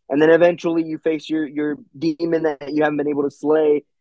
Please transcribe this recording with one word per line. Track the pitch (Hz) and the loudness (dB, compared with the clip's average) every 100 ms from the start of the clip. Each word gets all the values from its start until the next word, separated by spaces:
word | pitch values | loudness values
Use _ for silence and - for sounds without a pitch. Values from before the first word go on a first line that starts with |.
| - | -6
and | 139 | 2
then | 156 | 4
eventually | 165 175 170 175 165 | 6 4 2 -2 -2
you | 160 156 | -2 -4
face | 165 156 - | -4 -4 -4
your, | 156 147 | -4 -4
your | 147 151 139 - 139 | -4 -6 -6 -12 -6
demon | 165 151 170 160 | -4 -4 -2 -2
that | 156 139 143 | -2 -4 -6
you | 147 | -2
haven't | 151 147 | 0 0
been | 143 | -2
able | 143 | -2
to | 143 | -4
slay | - 143 156 151 147 - _ | -4 0 2 2 0 -2 _